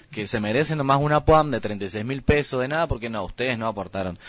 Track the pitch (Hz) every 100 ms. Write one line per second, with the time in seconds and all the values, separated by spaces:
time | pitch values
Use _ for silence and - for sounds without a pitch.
0 | - 107 101 117 104 120 156 156 135 139
1 | 147 151 151 156 151 135 107 104 98 104
2 | 113 135 127 147 143 127 127 156 165 117
3 | 117 110 92 - 127 113 113 101 92 98
4 | 92 90